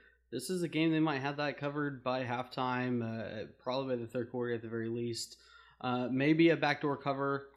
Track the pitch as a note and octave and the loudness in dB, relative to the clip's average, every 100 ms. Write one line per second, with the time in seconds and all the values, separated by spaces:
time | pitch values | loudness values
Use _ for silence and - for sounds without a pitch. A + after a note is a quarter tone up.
0 | - _ _ B2+ - F#3 E3 D3+ D#3+ D#3 | -20 _ _ -8 -4 -2 -2 2 2 4
1 | D#3 C#3 C#3 C#3+ D3 C3+ C#3+ C#3+ C#3+ C3+ | 2 2 -2 -2 -4 -2 -4 -2 -2 -2
2 | B2 B2+ B2 B2 B2 - B2+ B2+ B2+ B2 | -2 -2 0 -4 -4 -2 0 2 2 0
3 | A2+ A2+ G#2 G#2+ E2+ - - B2+ C3+ B2 | 0 -4 -6 -8 -10 -8 -4 -2 0 -2
4 | A2+ B2+ A#2+ B2 A#2+ A#2 A2+ A2+ A2+ A#2 | -2 -4 -4 -2 -2 -2 -4 -4 -2 -2
5 | A#2+ A2+ - - - - - - B2+ B2 | -2 -4 -8 -12 -20 -20 -20 -8 -2 0
6 | B2 C3 C#3 D#3+ E3 D3+ D3 C#3+ D3+ C#3 | 0 2 4 8 8 6 2 2 0 -2
7 | C#3+ C3+ C#3 C#3 C#3 | -2 0 0 -2 -6